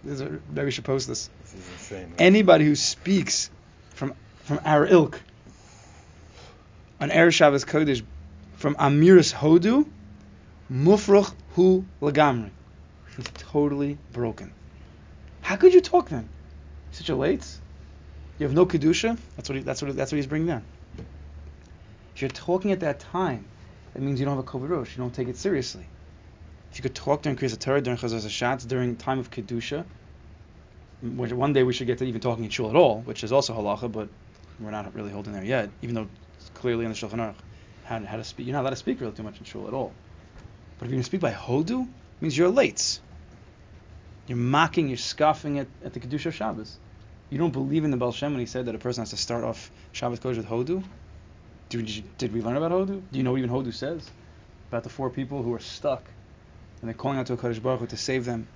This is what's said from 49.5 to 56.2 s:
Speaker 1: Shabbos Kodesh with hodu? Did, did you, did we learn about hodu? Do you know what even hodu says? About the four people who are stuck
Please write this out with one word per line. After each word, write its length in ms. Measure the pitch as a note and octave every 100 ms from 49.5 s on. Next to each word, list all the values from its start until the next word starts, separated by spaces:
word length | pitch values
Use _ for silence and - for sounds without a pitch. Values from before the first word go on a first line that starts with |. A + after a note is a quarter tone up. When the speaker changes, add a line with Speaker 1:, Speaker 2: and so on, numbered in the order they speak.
| A2+ - - -
Speaker 1:
Shabbos 280 | - B2 A#2+
Kodesh 180 | C3+ A#2
with 80 | G2+
hodu? 380 | A#2 C3+ F#3 F#3+ - - - - - - - -
Did, 160 | A#2+ A2
did 40 |
you, 140 | G#2+ G2+ -
did 160 | B2
we 80 | A2
learn 140 | A2+ C3
about 140 | E3
hodu? 300 | F3+ F#3+ G3 F#3
Do 60 | C3
you 60 |
know 80 | C3
what 80 | B2+
even 100 | B2
hodu 240 | B2+ B2
says? 340 | A2 - E3 - - - - - - -
About 140 | A#2+
the 60 | A#2
four 200 | - C3
people 320 | B2+ C3 C#3
who 120 | A#2+
are 60 | A#2
stuck 440 | - - - A#2 - -